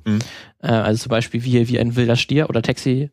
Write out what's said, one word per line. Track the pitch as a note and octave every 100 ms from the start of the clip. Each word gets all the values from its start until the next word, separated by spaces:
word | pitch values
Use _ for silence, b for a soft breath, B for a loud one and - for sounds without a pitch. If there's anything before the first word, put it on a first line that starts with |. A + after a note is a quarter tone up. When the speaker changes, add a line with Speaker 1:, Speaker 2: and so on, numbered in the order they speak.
Speaker 1:
Mhm. | G#2+ G#2+ B B B _
Speaker 2:
Äh, | -
also | A2+ G#2 A2+
zum | B2
Beispiel | A2+ A#2 A#2+
wie, | B2 A#2+ A#2
wie | A#2+
ein | A#2
wilder | B2 A#2
Stier | A#2+ - C#3 -
oder | A2+
Taxi | A2+ B2+ C#3 B2+ C#3+